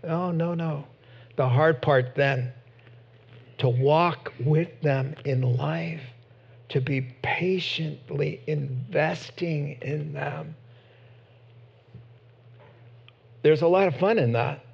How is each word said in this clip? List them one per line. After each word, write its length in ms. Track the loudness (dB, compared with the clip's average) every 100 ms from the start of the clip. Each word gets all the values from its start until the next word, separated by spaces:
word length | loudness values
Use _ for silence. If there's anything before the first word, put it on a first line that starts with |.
Oh, 260 | -4 -2 -2
no, 240 | -2 -2
no. 300 | -2 -4 -6 -10 -20 -20 -20 -12
The 140 | -2 2
hard 340 | 4 4 4
part 320 | 4 4 2
then, 380 | 0 2 2 -4 -10 -20 -20 -20 -20 -20 -20 -20 -20 -20 -2
to 100 | 0
walk 640 | 4 4 4 4 0 -10 -4
with 420 | 2 2 0 -2
them 340 | 0 0 -2 -6
in 320 | -2 0 0 0
life, 440 | -2 -4 -6 -8 -14 -20 -20 -20 -20 -20 -4
to 120 | -4
be 200 | 0 -2 -4 -8
patiently 1160 | -4 -2 0 -2 -2 -6 -6 -8 -10 -4 -4 -4 -6
investing 1300 | -4 -4 -6 -2 -2 0 -4 -10 -8 -4 -4 -4 -8
in 300 | -8 -6 -6
them. 420 | -8 -8 -8 -12 -16 -20 -20 _ -20 -20 -20 _ _ -20 -20 -20 _ _ -20 -20 -20 -20 _ -20 -20 -20 -20 -20 -20 -20 _ -20 2
There's 200 | 4 4
a 40 | 4
lot 220 | 4 4
of 80 | 2
fun 240 | 2 2
in 100 | 2
that. 300 | 2 -2 -4 -16